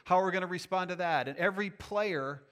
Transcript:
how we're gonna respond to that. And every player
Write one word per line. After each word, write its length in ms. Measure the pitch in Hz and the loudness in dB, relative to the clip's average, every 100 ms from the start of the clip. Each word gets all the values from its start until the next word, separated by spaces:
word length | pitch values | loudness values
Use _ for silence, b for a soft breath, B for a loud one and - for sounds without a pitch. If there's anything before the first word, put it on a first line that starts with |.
how 140 | B 185 | B 4
we're 120 | 190 | 4
gonna 160 | 185 170 | 0 -2
respond 440 | 180 - 185 180 | -6 -2 -2 -2
to 60 | 180 | -2
that. 300 | 175 151 127 | 0 0 0
And 100 | 139 | 0
every 340 | 180 196 202 | 0 2 -4
player 720 | 196 - 208 214 160 135 139 - | -6 -4 0 0 0 -4 -6 -12